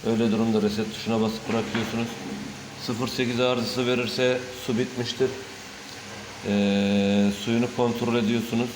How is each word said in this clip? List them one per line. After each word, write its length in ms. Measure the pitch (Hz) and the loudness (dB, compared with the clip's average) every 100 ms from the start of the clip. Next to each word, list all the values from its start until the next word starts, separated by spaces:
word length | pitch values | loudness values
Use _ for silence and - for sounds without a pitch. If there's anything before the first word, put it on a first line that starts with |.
| 113 | 0
Öyle 260 | 113 113 | 2 4
durumda 300 | 107 113 107 | 4 4 4
reset 320 | 104 104 104 | 2 0 -4
tuşuna 280 | - - 113 | -4 -2 2
basıp 280 | 110 107 - | 0 -2 -2
bırakıyorsunuz. 580 | 113 107 117 107 117 117 - 139 - - - 69 - - | -2 0 -2 -2 -2 -4 -6 -8 -8 -10 -12 -12 -10 -6
Sıfır 220 | 117 123 | -4 -2
sekiz 320 | - 123 120 | 0 0 2
arızası 480 | 123 123 110 127 123 | 2 2 0 0 0
verirse 500 | 123 117 117 127 123 - - - | 0 0 2 2 2 -2 -8 -2
su 120 | 117 | 0
bitmiştir. 520 | 127 123 117 - 131 - - - - - - - - - - - - | 0 -2 -4 0 0 0 -12 -14 -14 -14 -14 -14 -14 -14 -14 -8 0
Eee, 840 | 101 101 101 101 101 101 101 101 101 117 | 2 4 4 4 4 4 4 4 2 0
suyunu 220 | 117 120 - | 2 2 2
kontrol 380 | 120 117 120 120 | 0 2 2 2
ediyorsunuz. 540 | 107 117 - 113 123 | 2 0 0 0 -2